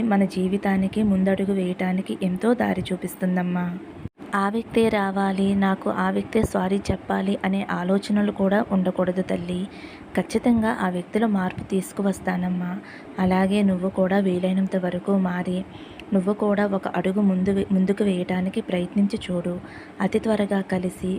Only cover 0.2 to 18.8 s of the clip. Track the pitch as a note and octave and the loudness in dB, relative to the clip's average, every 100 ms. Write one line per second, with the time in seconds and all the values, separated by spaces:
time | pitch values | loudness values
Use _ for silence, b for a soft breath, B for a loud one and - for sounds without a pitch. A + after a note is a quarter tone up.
0.2 | F#3+ F#3+ F#3 G3 G3 F#3+ F#3+ G#3+ G#3+ F#3+ | 2 0 0 0 0 0 0 0 2 2
1.2 | F#3+ F#3+ G3 G3 F3+ F#3 F#3 F#3 G3 G#3+ | 2 2 0 0 0 -2 0 -2 -2 -2
2.2 | F#3 F#3 A3 A#3 G#3 F#3 F3+ F#3 F3+ - | -2 0 0 2 0 -2 -2 -4 -6 -4
3.2 | F#3 F3+ F3+ F3+ F3 F3+ - - - _ | -2 0 0 -2 -2 -6 -12 -14 -16 _
4.2 | - G3+ G3 A3+ - A#3 A3 G#3+ G3 G3 | -6 -2 0 -2 0 2 4 2 0 2
5.2 | G3 F#3+ G3 G3 G3 F#3+ G#3 F#3+ F#3+ G3 | 0 2 2 4 2 2 -2 0 0 0
6.2 | G3 A3 A3 G3+ F#3 G3 G3 F#3+ - G3 | 0 0 2 0 0 0 -2 -4 -2 -2
7.2 | F#3+ G3+ F#3+ G3 G3+ F3 F3 G3 - G#3 | 0 0 0 0 -2 -2 2 0 2 2
8.2 | G#3 - G3 G3+ A#3+ G3 F3+ F3+ F#3 F#3 | 2 2 2 2 2 2 2 0 0 0
9.2 | F#3 F#3 F3 F3+ G3+ B B B B - | -2 -2 -2 -4 -6 B B B B -4
10.2 | F3+ A3+ B3 A3+ A3 G#3+ F#3 F3+ F3 G#3+ | 0 0 4 4 2 0 -2 -2 -2 0
11.2 | A3+ G3 F#3 - - F#3+ F#3 - G3 F#3+ | 2 2 0 -4 -4 -4 -2 -2 -2 0
12.2 | F#3 F#3 F3+ F3+ F3+ F#3+ B B B - | -2 -2 -2 -2 -4 -6 B B B 0
13.2 | F#3 F#3 F#3+ G#3 G3+ F3+ F#3+ G3 F#3 G3+ | 2 4 4 4 4 2 0 2 2 4
14.2 | F#3+ F3+ F#3 F#3 F#3+ F#3+ F3+ F3+ G3+ G3 | 2 2 2 2 0 0 -2 -2 0 2
15.2 | F#3 F3+ F3+ F#3 - B B B - G3 | 2 0 -2 -4 -6 B B B 0 0
16.2 | F#3 G#3 G#3 G3+ G3+ F#3+ - F3 F#3 G3 | 2 0 2 2 2 0 -2 -2 0 2
17.2 | G3+ F#3 G3 G3 G3 F#3+ F#3+ G3 G3+ F3+ | 2 4 2 0 2 2 2 2 2 0
18.2 | F3+ F#3 F#3+ A3 - F3+ | 0 -2 -2 -4 -2 -2